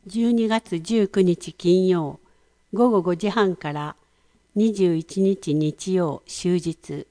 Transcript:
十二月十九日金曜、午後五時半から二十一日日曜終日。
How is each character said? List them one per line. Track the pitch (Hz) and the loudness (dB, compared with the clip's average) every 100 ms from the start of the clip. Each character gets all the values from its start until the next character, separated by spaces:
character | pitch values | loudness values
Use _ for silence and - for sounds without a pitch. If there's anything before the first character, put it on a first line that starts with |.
十 | - 214 233 | -6 -2 2
二 | 233 220 | 2 2
月 | 226 - 170 | 0 -2 -8
十 | 165 226 196 | -2 0 2
九 | 196 | 2
日 | 185 170 - | 2 2 -6
金 | - 175 185 185 | -4 2 4 4
曜、 | 175 147 - _ _ _ _ _ | 0 -2 -10 _ _ _ _ _
午 | 202 247 | 0 2
後 | 208 | 2
五 | 175 | 0
時 | 175 208 | -2 -2
半 | 226 196 | 0 0
か | 175 151 | -2 -6
ら | 147 147 - _ _ _ _ _ 208 | -8 -10 -14 _ _ _ _ _ 0
二 | 220 | 0
十 | 202 185 165 | 2 2 2
一 | 160 196 | -4 0
日 | 190 190 - | 0 0 -2
日 | 151 151 151 190 | 0 0 -4 -2
曜 | 185 165 139 - | -2 -2 -4 -12
終 | - 180 | -6 -2
日。 | 180 165 160 - 147 - | -2 -2 -10 -12 -12 -12